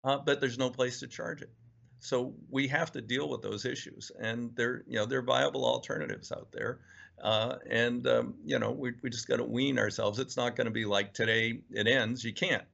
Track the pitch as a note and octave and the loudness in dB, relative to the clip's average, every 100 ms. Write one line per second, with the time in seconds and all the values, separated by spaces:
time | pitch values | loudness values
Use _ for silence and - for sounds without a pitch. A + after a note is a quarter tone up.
0 | C3 C#3 C#3 C#3+ C3+ A#2 C3 B2+ B2+ B2+ | 0 0 2 2 2 2 0 2 0 0
1 | A#2 - - - - - - _ - - | -10 -8 -8 -8 -12 -18 -20 _ -20 -20
2 | - B2+ B2+ - - C3+ C#3 D3 D#3+ C#3+ | 0 0 0 -6 -4 0 2 2 0 -4
3 | A2 B2+ D3 B2 A2 G#2 B2 - - - | -2 -2 0 -4 -4 -4 -4 -4 -8 -14
4 | - - A2 A#2 A#2+ A#2+ A#2+ B2 - A2+ | -16 -6 -4 -4 -6 0 0 -2 -4 -2
5 | G#2+ C3 B2 B2+ C#3 C3+ A#1+ A#2+ - - | 0 0 4 4 4 4 2 2 0 -4
6 | - - - - - - A2+ B2+ - - | -2 -6 -6 -10 -8 -6 -4 -6 -12 -20
7 | - - - A2 A2+ C3 - A#2 A#2+ B2 | -20 -4 0 2 0 -4 -2 2 2 2
8 | B2 A#2 A#2+ - - C3+ A2 C3 B2+ A#2+ | 4 4 2 -6 -2 0 0 0 -4 -4
9 | B2+ A#2 - A#2+ A#2+ A#2 C3+ B2+ G#2+ G#2 | -6 -6 -2 0 0 0 2 2 0 2
10 | G#2 G#2+ C3 - A#2+ A2+ A#2 A2+ G#2+ G2+ | 0 0 -4 0 -2 0 -2 0 2 2
11 | G2+ - A2+ A2+ A2+ A#2 - - G#2+ C3 | 0 0 2 4 2 -2 -6 0 4 4
12 | A2 B2+ A2+ G#2 F#3 B2+ - | 4 -2 -4 -2 0 0 -2